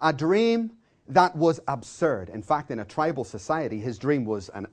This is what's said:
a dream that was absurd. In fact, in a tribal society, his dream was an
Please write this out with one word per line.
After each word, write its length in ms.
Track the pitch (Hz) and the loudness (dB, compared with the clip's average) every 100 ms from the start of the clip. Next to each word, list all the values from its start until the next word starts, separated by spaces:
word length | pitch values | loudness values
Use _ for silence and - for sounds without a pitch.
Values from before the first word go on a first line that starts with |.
a 120 | 156 | 0
dream 680 | 139 156 196 233 233 226 - _ _ - | 2 2 4 4 2 -2 -8 _ _ 0
that 280 | 151 180 160 | 4 4 4
was 240 | 165 165 - | 2 2 -2
absurd. 640 | 135 - - 165 113 90 | -6 -6 -2 0 0 -4
In 120 | 107 | -10
fact, 280 | 107 147 143 | -2 -2 -2
in 80 | 117 | -8
a 60 | - | -8
tribal 380 | - 156 139 | -2 -2 -2
society, 540 | 117 104 - 160 127 110 | -6 -8 -4 -2 -2 -4
his 200 | 123 110 | -6 -4
dream 260 | 135 147 | 0 0
was 240 | 110 104 95 | 0 -4 -6
an 160 | 101 98 | -12 -4